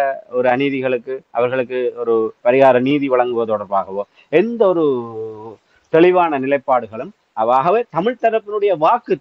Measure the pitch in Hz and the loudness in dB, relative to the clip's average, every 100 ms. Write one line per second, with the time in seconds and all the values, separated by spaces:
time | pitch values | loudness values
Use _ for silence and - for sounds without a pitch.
0 | 139 135 - 127 123 123 139 135 131 127 | 0 -4 -6 -2 0 0 -2 -2 -2 -4
1 | 117 131 - 117 123 131 120 127 123 120 | -4 -12 -8 -4 -2 -2 -4 -4 -4 -4
2 | 117 113 110 - 120 131 135 123 131 147 | 0 0 0 -2 0 4 6 6 4 0
3 | 139 127 123 117 113 104 98 98 92 95 | 0 0 0 -2 -2 -4 -2 -4 -2 -6
4 | 101 _ _ 151 220 233 202 170 151 127 | -10 _ _ 0 0 0 0 2 0 -2
5 | 117 113 110 107 110 104 _ _ _ 160 | -4 -10 -12 -12 -16 -20 _ _ _ 4
6 | 180 180 175 143 131 143 143 127 110 110 | 4 4 2 -2 -2 -2 0 -2 -2 -10
7 | 151 - _ - 113 131 165 214 233 151 | -14 -18 _ -4 0 2 2 0 -2 -4
8 | 208 254 226 220 208 208 202 170 160 240 | -4 -2 -2 -2 -4 -2 -2 2 2 0
9 | - 175 | -2 -4